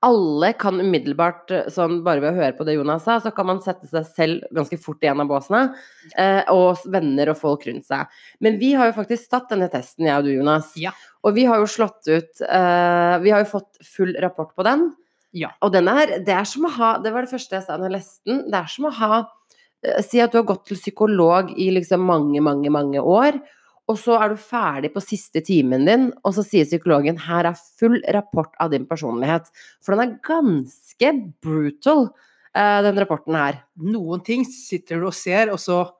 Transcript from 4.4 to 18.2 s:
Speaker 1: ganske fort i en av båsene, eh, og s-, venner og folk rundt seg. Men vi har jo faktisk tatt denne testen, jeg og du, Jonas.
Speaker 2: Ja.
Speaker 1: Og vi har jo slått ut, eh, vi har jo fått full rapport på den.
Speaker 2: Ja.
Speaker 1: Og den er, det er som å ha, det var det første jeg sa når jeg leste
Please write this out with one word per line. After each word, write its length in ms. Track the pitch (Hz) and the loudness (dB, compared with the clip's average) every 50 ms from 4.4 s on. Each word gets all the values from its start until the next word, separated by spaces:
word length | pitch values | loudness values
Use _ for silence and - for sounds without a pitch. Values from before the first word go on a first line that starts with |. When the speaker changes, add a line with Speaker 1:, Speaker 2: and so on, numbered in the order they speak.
| - - - | -8 -8 -6
Speaker 1:
ganske 240 | 160 147 147 - | -4 -4 -4 -6
fort 220 | 160 - - 151 _ - | -12 -10 -12 -10 _ 0
i 20 | |
en 140 | 151 139 143 | 0 0 0
av 80 | 147 143 | -2 -2
båsene, 440 | 143 139 135 - 190 226 262 262 262 - - - - _ _ 160 - - | -2 -4 -2 0 0 0 0 0 -4 -8 -20 -20 -20 _ _ -12 -4 0
eh, 240 | 185 196 196 196 - - | 2 2 2 2 2 2
og 280 | 180 185 180 180 180 | 4 4 4 4 2
s-, 100 | 175 - - | 0 -6 -4
venner 380 | 185 196 165 151 135 139 143 151 | -2 -2 0 0 0 0 0 0
og 60 | 156 151 | -2 -2
folk 260 | - 156 143 143 - | 0 -2 -2 -2 -4
rundt 180 | - 120 123 - | -10 -10 -10 -8
seg. 220 | - 139 139 143 - _ - - - _ _ | -6 -6 -6 -6 -8 _ -20 -20 -20 _ _
Men 180 | - 220 220 202 | 0 0 2 2
vi 140 | 220 262 285 | 2 2 2
har 180 | 269 247 226 | 4 2 2
jo 100 | 226 214 208 | 0 -2 -4
faktisk 240 | - 240 233 240 - | -4 -4 -6 -4 -4
tatt 200 | - 254 247 247 | -4 -4 -4 -2
denne 200 | 226 202 185 180 | -2 -2 -2 -2
testen, 360 | - 135 127 - - - 165 | -2 -6 -8 -8 -8 -2 0
jeg 120 | 156 143 143 | 2 2 2
og 60 | 143 | 0
du, 80 | 143 139 | 0 0
Jonas. 380 | 131 139 147 151 156 151 - - | 0 2 2 2 2 0 -4 -10
Speaker 2:
Ja. 140 | 165 160 185 185 - - - _ _ _ | -10 -10 -10 -10 -12 -20 -20 _ _ _
Speaker 1:
Og 120 | 214 208 | 0 2
vi 100 | 220 254 | 4 4
har 140 | 254 233 220 | 4 4 4
jo 80 | 208 | 2
slått 420 | 208 - - 226 202 - _ _ 156 | 0 0 -2 -2 -2 -2 _ _ 0
ut, 320 | 160 165 165 165 _ - - | 0 0 0 -4 _ -10 -6
eh, 760 | - - 185 185 180 175 175 175 175 175 175 175 175 175 175 | 0 2 2 4 4 4 4 4 4 4 4 4 2 2 2
vi 100 | 170 202 | 4 4
har 140 | 214 202 208 | 4 4 2
jo 160 | 208 - 202 | 0 -2 -8
fått 180 | - _ _ _ - | -8 _ _ _ -20
full 320 | - - - 190 180 175 - | -20 -4 -4 -2 -2 -2 -2
rapport 320 | 180 180 180 - 160 156 _ | -4 -4 -4 -6 -10 -10 _
på 80 | - 190 | -2 0
den. 280 | 208 262 294 339 339 285 _ _ _ _ _ _ _ _ | 2 2 2 0 -2 -2 _ _ _ _ _ _ _ _
Speaker 2:
Ja. 180 | 180 156 - - _ - | -10 -10 -10 -6 _ 0
Speaker 1:
Og 80 | 208 | 2
den 160 | 185 190 339 | 4 4 4
er, 320 | 180 220 277 302 247 202 196 | 4 4 4 2 2 0 -4
det 100 | 190 196 190 | -2 0 0
er 100 | 180 208 | 0 0
som 200 | 196 - 269 311 | -2 -4 -4 -4
å 60 | 349 | -4
ha, 280 | 294 240 233 226 226 - | 0 0 2 2 2 0
det 140 | - 220 220 | -2 -4 -4
var 100 | 240 247 | -4 -6
det 80 | 247 | -6
første 200 | 254 247 - - - | -8 -10 -10 -8 -8
jeg 100 | 190 190 | -8 -6
sa 140 | - - | -6 -8
når 140 | - 185 190 | -6 -4 -4
jeg 100 | 190 196 | -6 -6
leste 240 | - - - - | -8 -10 -20 -12